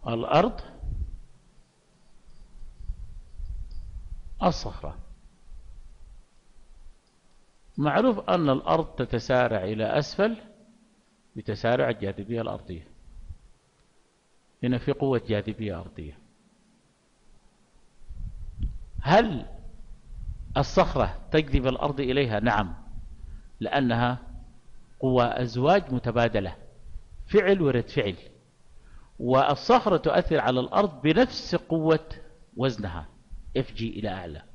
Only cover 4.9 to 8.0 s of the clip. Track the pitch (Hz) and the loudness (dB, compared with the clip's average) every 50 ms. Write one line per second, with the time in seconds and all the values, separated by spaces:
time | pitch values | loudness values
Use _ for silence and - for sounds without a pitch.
4.9 | - - - - - - - - _ _ - - - - - - - - - - | -10 -10 -14 -16 -18 -20 -20 -20 _ _ -18 -16 -16 -16 -14 -16 -16 -16 -18 -18
5.9 | - - - - - - - _ _ - _ - - - - _ - - - - | -18 -20 -20 -20 -20 -20 -20 _ _ -20 _ -20 -20 -20 -20 _ -20 -20 -20 -20
6.9 | - _ _ _ _ _ _ _ _ - - _ _ _ _ - - - 143 151 | -20 _ _ _ _ _ _ _ _ -20 -20 _ _ _ _ -14 -6 -2 0 2
7.9 | 139 180 | 2 4